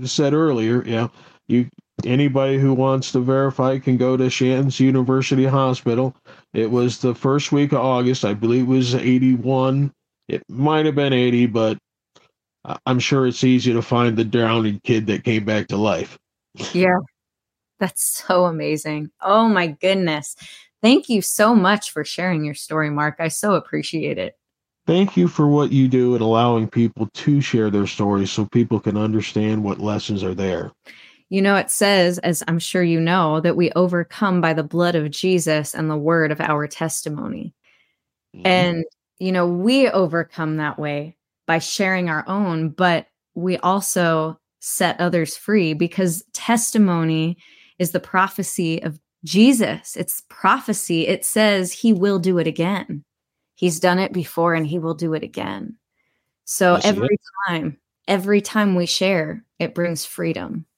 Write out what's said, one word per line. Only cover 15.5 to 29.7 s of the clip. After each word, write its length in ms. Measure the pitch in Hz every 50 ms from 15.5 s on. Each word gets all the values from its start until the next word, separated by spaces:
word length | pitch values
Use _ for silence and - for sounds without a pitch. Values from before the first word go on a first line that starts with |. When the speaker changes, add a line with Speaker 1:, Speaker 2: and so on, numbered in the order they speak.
| 107 104 95
Speaker 1:
to 80 | - -
life. 420 | 101 107 107 90 80 98 - - - _ _ _ _ _ _ - - - - -
Speaker 2:
Yeah. 260 | 175 185 180 180 180 147 - _ _ _ _ _ _ _ _ _ _ _ _ _ -
That's 260 | 196 180 - - -
so 400 | - - - - - 185 180 180
amazing. 640 | 175 165 156 147 151 151 151 - 156 151 151 151 151 - -
Oh 300 | - 190 202 220 226 226
my 180 | 208 185 175
goodness. 680 | 160 147 - - 185 196 190 180 165 156 147 147 - - - - - - - - _ _ _
Thank 280 | - 226 262 349 - -
you 120 | 233 196
so 320 | - - - - 214 226 240
much 380 | 214 180 190 208 208 - -
for 140 | - 151 147
sharing 400 | - - - 180 185 175 156 151
your 100 | 147 143
story, 340 | - - - 156 156 156 151
Mark. 280 | 147 147 147 151 147 -
I 80 | 165
so 280 | 160 - - - 214 190
appreciate 640 | 160 - - - 151 147 - - 160 147 143 143
it. 200 | 90 92 - - _ _ _ _ _ _ _ _ _ _
Speaker 1:
Thank 300 | - 165 185 202 196 -
you 100 | 180 175
for 200 | 170 - - 151
what 240 | 147 147 147 147 -
you 160 | - 139 131
do 260 | 127 127 127 123 123 123
and 80 | 110
allowing 460 | 110 113 113 113 120 120 117 113 110
people 420 | 107 - 120 117 110 - - 113 104
to 300 | - - - 147 147 143
share 300 | 135 - - 117 107 104
their 160 | 101 101 98
stories 440 | 92 - - 104 101 101 98 98 95
so 140 | - 110 104
people 340 | - - 120 113 - 113 101
can 180 | - 110 101
understand 680 | 107 107 110 107 107 98 - - 107 107 107 107 107 104
what 160 | 101